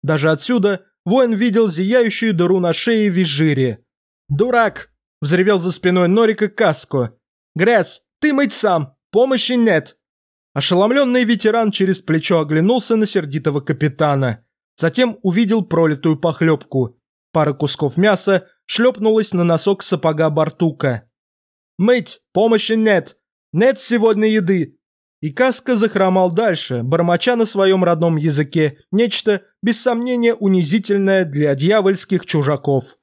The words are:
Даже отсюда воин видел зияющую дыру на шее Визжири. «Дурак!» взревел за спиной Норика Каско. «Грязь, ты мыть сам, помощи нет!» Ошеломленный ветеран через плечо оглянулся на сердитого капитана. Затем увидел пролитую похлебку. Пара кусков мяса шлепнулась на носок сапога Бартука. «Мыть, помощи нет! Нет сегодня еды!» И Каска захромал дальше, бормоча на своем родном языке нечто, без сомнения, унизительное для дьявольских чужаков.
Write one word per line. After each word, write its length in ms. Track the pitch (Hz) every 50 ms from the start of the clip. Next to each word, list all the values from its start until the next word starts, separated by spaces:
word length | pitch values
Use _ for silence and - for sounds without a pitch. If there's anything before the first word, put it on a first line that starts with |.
Даже 280 | - 139 156 147 139 160
отсюда 560 | 156 151 - - 247 240 190 208 196 180 _ _ _ _ _
воин 300 | 175 208 262 262 240 226
видел 340 | 190 233 247 190 226 226 208
зияющую 680 | 156 156 185 196 233 254 233 220 - - 226 220 208
дыру 260 | 165 175 175 185 190
на 120 | 175 170
шее 360 | 160 - - 240 233 220 214 208
Визжири. 760 | 175 180 185 160 139 139 160 156 143 135 131 123 107 - _ _ _ _ _ _ _ _ _ _
«Дурак!» 640 | 143 143 214 247 254 240 226 202 - - - _ _ _ _ _ _ _
взревел 380 | - 143 165 180 185 202 208 185
за 140 | 165 185
спиной 360 | 170 - - 180 180 185 180 175
Норика 400 | 190 220 233 220 220 220 208 202
Каско. 640 | - - 220 180 151 - - _ - 135 120 113 _ _ _ _ _ _ _ _ _
«Грязь, 480 | 156 185 220 240 214 170 - - - _ _ _ _
ты 120 | - 302
мыть 200 | 285 269 285 220
сам, 440 | - - - 208 180 165 147 135 _ _ _ _
помощи 420 | - 208 247 269 269 240 - -
нет!» 460 | 254 240 233 226 185 156 151 - _ _ _ _ _ _ _ _ _ _ _ _ _
Ошеломленный 680 | 139 139 - 175 175 196 220 247 285 285 254 247 254 247
ветеран 460 | 214 233 220 - 214 214 233 226 214
через 300 | 196 - 190 185 190 185
плечо 400 | _ - 160 160 156 - 185 165
оглянулся 560 | 156 143 156 156 165 196 247 254 - - 233
на 100 | 220 214
сердитого 540 | 202 - 190 156 143 135 156 131 160 143 147
капитана. 840 | 135 - 147 117 151 151 139 - 160 147 143 139 135 123 110 110 _ _ _ _ _ _ _
Затем 420 | - 160 165 160 - 254 240 214 -
увидел 400 | _ 190 170 202 233 190 220 226
пролитую 560 | 180 - 170 160 165 160 151 139 - 165 156 143
похлебку. 800 | - 170 151 - 170 160 160 139 - _ - 135 127 117 - _ _ _ _ _ _ _
Пара 200 | _ 160 151 147
кусков 440 | 139 139 151 139 - - 156 139 -
мяса 520 | 170 190 214 202 185 - - 196 185 - _ _ _ _
шлепнулась 680 | - - 208 233 254 247 226 208 220 220 220 214 -
на 120 | - 175 175
носок 380 | 170 170 160 - 202 196 196
сапога 480 | - - 196 160 - 160 156 156 160 156
Бартука. 800 | 151 156 156 160 - _ 175 165 139 - - 139 120 107 _ _ _ _ _ _ _ _ _ _ _ _ _ _ _ -
«Мыть, 420 | 180 226 247 247 170 - - _ _ _
помощи 400 | _ 185 214 226 226 214 214 -
нет! 440 | 220 226 220 220 202 180 - - - _ _ _ _ _ _ _
Нет 260 | - 160 220 262 269 -
сегодня 500 | - - 233 240 208 226 214 202 214 220
еды!» 500 | 214 220 185 165 196 180 160 - _ _ _ _ _ _ _ _ _ _
И 100 | - 156
Каска 460 | 139 - 254 262 247 - _ - 247
захромал 560 | 214 220 220 - 202 190 185 185 190 185 180
дальше, 500 | 165 180 233 214 175 151 - - 131 120
бормоча 540 | 120 127 151 165 170 175 175 170 - 247 247
на 80 | 233 226
своем 400 | 214 - 196 196 190 190 190 185
родном 320 | 170 170 160 165 170 165
языке 640 | 156 147 160 143 139 151 139 - 165 156 147 143 _ _ _
нечто, 520 | - 202 233 233 - - - 220 208 190 _ _ _ _
без 180 | - 214 226 -
сомнения, 540 | - 254 240 233 240 254 247 240 233 233 233
унизительное 920 | 220 214 196 190 185 170 139 165 220 196 - 202 202 196 190 190 190 185
для 300 | 160 139 147 147 147 139
дьявольских 680 | 135 147 175 208 220 190 190 196 185 - _ 196 170 -
чужаков. 720 | - - 156 143 135 151 139 - - 139 131 123 - - _